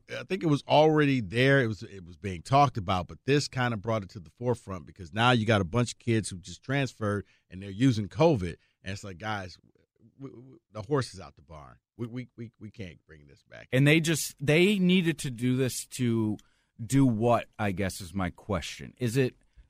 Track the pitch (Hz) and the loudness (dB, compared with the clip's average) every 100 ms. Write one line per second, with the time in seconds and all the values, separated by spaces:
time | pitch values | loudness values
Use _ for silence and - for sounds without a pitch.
0 | - 120 127 190 175 139 - 139 156 151 | -10 -12 -6 -4 0 0 4 6 6 6
1 | 143 131 95 113 135 139 117 104 110 98 | 4 2 0 2 4 4 2 -4 -10 -16
2 | 85 82 101 87 - 135 143 - 87 92 | -18 -12 -8 -8 2 4 4 2 -2 -2
3 | 80 80 - 147 - 135 123 113 113 110 | -2 -6 0 0 0 -2 -4 -2 -2 -4
4 | 92 107 80 - 120 117 - 92 76 85 | -4 -14 -18 -6 -4 -4 -6 -12 -14 -18
5 | 85 104 120 123 107 107 87 117 120 - | -4 4 6 6 4 4 2 0 -2 -4
6 | - 113 95 90 85 87 - 139 131 - | -2 0 -2 -8 -14 -12 -4 -2 -2 -4
7 | 107 104 - _ _ 92 101 98 135 110 | -4 -4 -6 _ _ -16 -10 0 2 2
8 | 98 95 165 127 87 - _ _ - 98 | -2 2 4 4 -2 -8 _ _ -12 -12
9 | 104 87 107 104 92 - _ _ 85 _ | -12 -10 -8 -8 -10 -16 _ _ _ _
10 | 117 - 135 - 131 127 _ 107 101 143 | _ -20 -20 -18 -20 -20 _ -16 -4 -2
11 | 123 92 76 - 73 78 65 62 _ - | -2 -8 -20 -20 -20 -20 -20 -20 _ -12
12 | 117 123 123 - 113 - 104 - 90 71 | -10 -10 -14 -16 -18 -18 -18 -16 -16 -16
13 | _ 78 71 - _ 57 55 131 143 160 | _ -20 -20 -20 _ -20 -2 2 4 4
14 | 160 151 - - 139 151 185 208 180 185 | 2 -2 -4 -4 2 4 4 2 2 2
15 | 170 156 147 113 123 127 131 - - - | 2 -2 -6 -4 -2 0 -2 -4 -10 -4
16 | 120 113 110 104 _ _ _ - 110 135 | 0 0 -2 -4 _ _ _ -16 0 2
17 | 135 107 120 117 - - 104 92 95 - | 4 2 2 0 -2 -6 -4 -2 -4 -6
18 | 90 98 90 - - 92 - - 64 - | -10 -6 -6 -6 -6 -6 -6 -12 -16 -6
19 | 120 123 127 - _ _ | -2 0 -2 -4 _ _